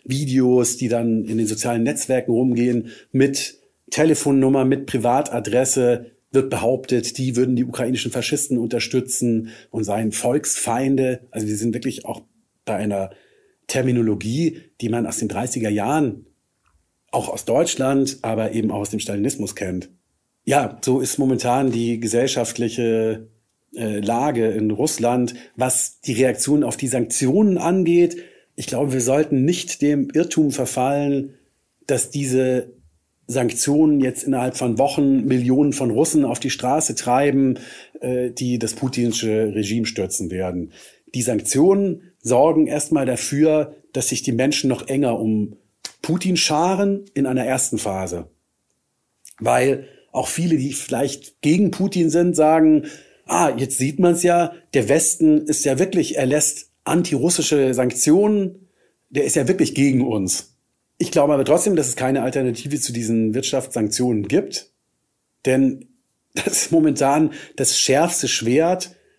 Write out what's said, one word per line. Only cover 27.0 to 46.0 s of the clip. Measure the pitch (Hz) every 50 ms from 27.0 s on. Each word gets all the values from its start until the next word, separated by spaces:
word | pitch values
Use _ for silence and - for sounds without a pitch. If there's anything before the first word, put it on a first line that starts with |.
| 117 - - - 135 127 143 202 214 202 185
angeht, | 175 - 165 180 190 180 165 170 170 175 170 - - - - - _ _ _ _
ich | - 120
glaube, | - 131 120 147 139 127
wir | 131
sollten | 120 123 131 147 156 151 147 131 131
nicht | 156 175 175 - - - -
dem | 143 147 147 143 135 - -
Irrtum | 151 175 170 - 160 156 143
verfallen, | 117 - 127 113 - 135 127 135 143 143 143 143 143 135 139 139 - _ _ _ _ _ _ _ _ _ _
dass | - 139 117 120 -
diese | - 147 139 131 127 131 131 127 127 123 120 - - _ _ _ _ _ _ _ _ _ _ -
Sanktionen | 120 135 123 117 - - - 143 143 151 160 151 147 143
jetzt | 131 127 123 - -
innerhalb | 139 135 123 123 127 123
von | - 131 120 113
Wochen | 113 135 143 - - 143 139 135 131 110
Millionen | 135 131 127 123 123 127 135 151 143 -
von | - 131 120
Russen | 107 120 160 - - 156 135
auf | 117 123 -
die | - 127
Straße | - - - 127 139 156 151 - -
treiben, | - - 123 123 131 143 143 135 139 135 131 127 127 - - - - - - - -
äh, | - 127 127 127 127 123
die | 120 - 131 123 123 113
das | 113 110 -
putinsche | - 135 127 127 123 120 117 107 - 113 113 107 110 110 104 95
Regime | 107 104 98 110 117 110
stürzen | 98 - 101 95 92 - - 98 82
werden. | 90 92 92 92 87 90 82 78 - - - - - _ _ - -
Die | 127
Sanktionen | 113 127 117 104 - - - 131 156 190 196 202 196 190 160 - - - _ _
sorgen | - - 127 123 143 165 156 156 151
erstmal | - 143 147 143 - 160 147 135
dafür, | 127 123 - - - 143 143 156 160 156 151 147 - - - _ _ -
dass | 131 135 -
sich | 131 -
die | - 139
Menschen | 120 113 131 143 147 - - 131
noch | 123 - -
enger | - 127 147 139 120 117 104
um | 110 110 110 107 104 - - - _ _ _ _ - - - _